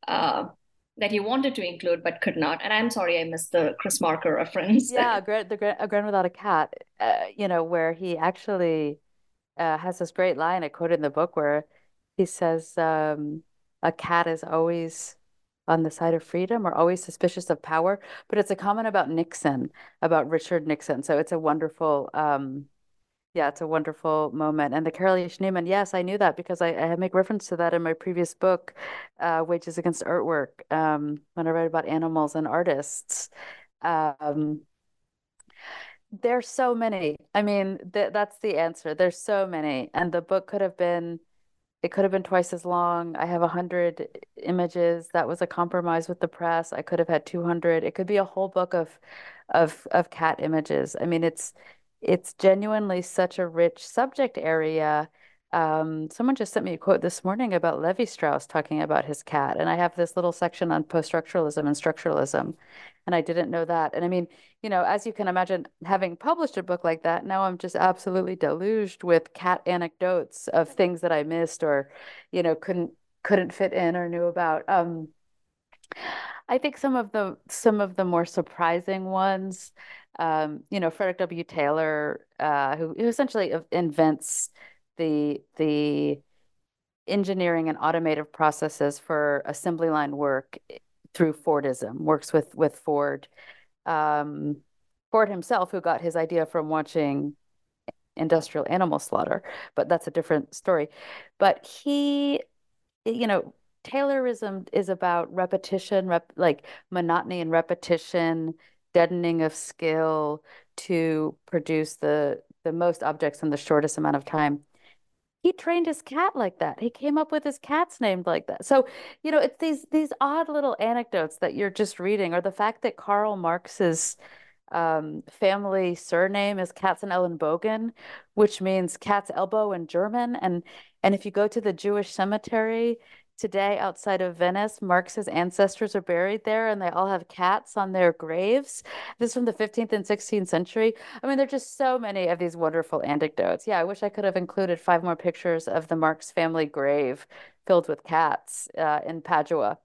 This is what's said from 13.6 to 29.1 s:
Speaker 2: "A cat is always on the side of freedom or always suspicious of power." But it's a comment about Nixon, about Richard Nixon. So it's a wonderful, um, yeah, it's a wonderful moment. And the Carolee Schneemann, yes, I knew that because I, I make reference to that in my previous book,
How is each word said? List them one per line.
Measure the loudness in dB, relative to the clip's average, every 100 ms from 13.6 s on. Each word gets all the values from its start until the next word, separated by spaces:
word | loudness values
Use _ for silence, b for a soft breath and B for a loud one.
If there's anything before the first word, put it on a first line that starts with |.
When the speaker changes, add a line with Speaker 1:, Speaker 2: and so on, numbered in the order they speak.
| _ _
Speaker 2:
"A | -2
cat | -2 0 2 2
is | -2 -2
always | 0 2 0 -4 -8 -16 -16 _ _ _ _ 2
on | 2
the | 2
side | 0 0
of | 0
freedom | -2 -4 -2 0 0
or |
always | 4 2 2
suspicious | -6 -2 -2 -2 -2
of | -4
power." | 0 0 2 0 B B B
But | 0
it's | 2
a | 0
comment | 0 0 2
about | 2 2
Nixon, | 0 -2 0 0 0 -4 B B B
about | 2 4 4
Richard | -2 0 -2 0
Nixon. | -4 -2 -4
So | 0 0
it's | 2
a | -2
wonderful, | 0 0 -2 -2 0 0 -2
um, | -2 0 0 -2 -10 -12 _ _ _ _ _ _ 0
yeah, | 0
it's | -2
a | -2
wonderful | -2 -2 -4 0 2 0
moment. | 0 0 2 0 0
And | -2
the |
Carolee | 0 2 2 0
Schneemann, | -4 -2 -2 0
yes, | 0 0 -2
I |
knew | -2 2
that | 2 2
because | -6 -2
I, | 0 0
I | -2 0
make | 0 2
reference | 2 -2 -4
to | -2
that | 0
in | 0
my | 0
previous | -4 -4 -2 -2 0
book, | 0 0 -2 -16 B B B